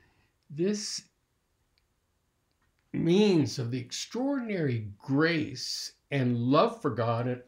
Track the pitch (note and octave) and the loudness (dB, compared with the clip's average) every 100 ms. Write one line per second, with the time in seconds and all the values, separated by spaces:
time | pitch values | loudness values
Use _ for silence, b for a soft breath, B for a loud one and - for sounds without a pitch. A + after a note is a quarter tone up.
0 | b b b b - D3 F#3 G#3 - - | b b b b -12 -4 -2 -2 -4 -10
1 | - _ _ _ _ _ _ _ _ _ | -12 _ _ _ _ _ _ _ _ _
2 | _ _ _ _ _ _ _ _ _ - | _ _ _ _ _ _ _ _ _ -2
3 | E3 F#3 G#3+ F3 B2 - A#2 B2+ A#2+ - | 4 6 6 6 2 -2 -4 -6 -8 -10
4 | - A3+ C4+ C#4 A#3 F#3+ D3 A#2 G#2 G2+ | -8 -4 -2 -2 -4 -2 -2 -2 -4 -10
5 | - C#3 D#3+ E3 - B2 - - - - | -2 2 2 2 -2 -6 -8 -8 -10 -14
6 | - C#3+ B2 A#2+ A#2+ D3 A3+ - D3 A#2 | -6 -2 0 0 2 4 4 0 -4 -2
7 | A2+ A#2 B2 B2 | -2 0 -2 -6